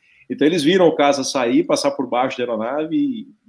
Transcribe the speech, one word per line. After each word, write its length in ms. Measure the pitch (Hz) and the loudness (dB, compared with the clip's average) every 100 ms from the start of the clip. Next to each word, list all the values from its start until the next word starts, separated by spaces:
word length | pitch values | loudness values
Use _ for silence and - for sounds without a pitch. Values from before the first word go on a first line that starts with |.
| _ _ - | _ _ -10
Então 180 | - 143 | 0 2
eles 160 | 175 | 2
viram 240 | 143 185 170 | 2 4 4
o 80 | 156 | 4
caça 280 | 143 139 | 2 2
sair, 400 | 131 139 117 139 | -2 -2 0 2
passar 280 | 170 143 143 | 2 0 -2
por 160 | 139 123 | -4 -4
baixo 300 | 120 127 127 | -2 -2 -4
da 60 | |
aeronave 520 | 120 110 113 147 156 151 | -4 -4 -4 -6 -4 -2
e, 320 | 143 113 - - | -2 -4 -10 -20